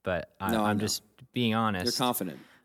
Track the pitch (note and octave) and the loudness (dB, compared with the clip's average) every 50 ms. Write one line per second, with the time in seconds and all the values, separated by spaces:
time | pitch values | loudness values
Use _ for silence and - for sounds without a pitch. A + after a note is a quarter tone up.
0 | - F#2+ F2+ E2 - - _ - G2 G2 A2 A2 G#2+ G#2+ G#2 G#2 G#2+ G#2 - - | -4 -2 -2 -2 -4 -6 _ -6 -4 0 0 2 2 2 2 2 0 0 -2 -4
1 | - _ _ - - - - B2 B2 A2+ A2 A2+ A2+ A2 G2+ F#2 F#2 A#2+ - - | -6 _ _ -20 -18 -8 -2 0 2 2 2 2 2 2 0 0 0 0 0 0
2 | B2+ B2 A#2+ - F#2+ F2+ C#2 - - - - - | 0 0 0 -2 -4 -6 -8 -12 -16 -20 -20 -20